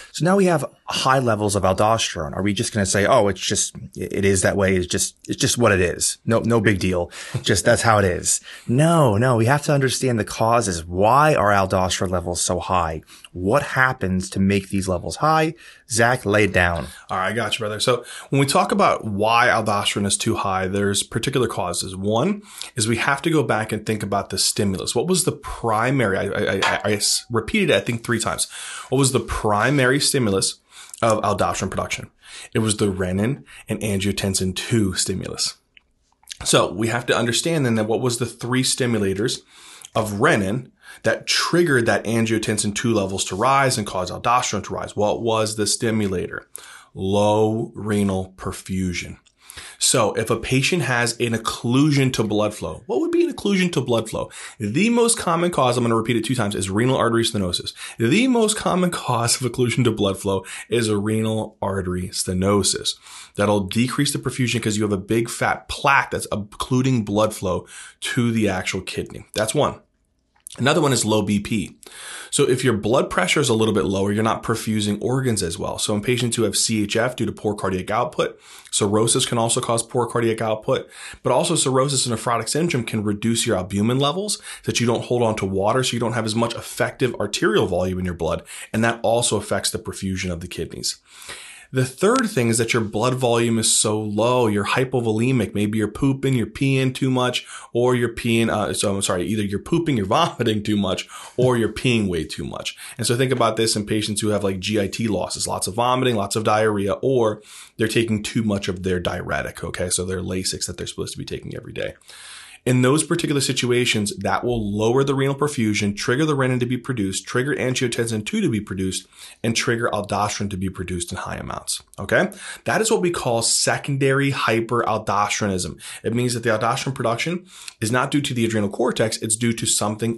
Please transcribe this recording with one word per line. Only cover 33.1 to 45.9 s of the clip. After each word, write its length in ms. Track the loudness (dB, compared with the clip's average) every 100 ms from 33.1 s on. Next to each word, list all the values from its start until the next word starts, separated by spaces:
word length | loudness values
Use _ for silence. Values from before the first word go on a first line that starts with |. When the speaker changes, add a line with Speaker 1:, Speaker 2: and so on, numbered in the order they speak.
| 0 0 -2 -8 -14 -8
Speaker 2:
and 100 | -4
angiotensin 720 | -2 -2 -2 0 -2 0 -2 -4
two 400 | 0 2 2 0
stimulus. 600 | -4 -4 -6 -6 -6 -6 _ _ _ _ _ _ -20 -8
So 300 | 2 2 2
we 140 | 0 -2
have 180 | -2 0
to 100 | 0
understand 480 | 0 0 0 0
then 120 | 0 0
that 120 | 0
what 140 | 0
was 160 | 0 -2
the 80 | -4
three 380 | -6 -2 0
stimulators 800 | 0 0 0 2 0 0 -2 -4 -10 -20 -20 -20 -6
of 200 | -4 -2
renin 580 | 2 2 4 0 -4 -8 _ -20 -4
that 240 | -2 -2 0
triggered 580 | 0 2 2 4 4 4
that 200 | 2 0
angiotensin 680 | 0 2 0 0 -2 -2
two 200 | -2 0
levels 300 | 2 0 -4 -4
to 100 | 0
rise 420 | 2 4 2 0
and 80 | -2
cause 240 | -4 -4
aldosterone 540 | -4 0 0 0 -4
to 100 | -4
rise. 220 | -8 -6 0
What 260 | 0 0
was 360 | 0 0 0 0
the 100 | -2
stimulator? 800 | 0 0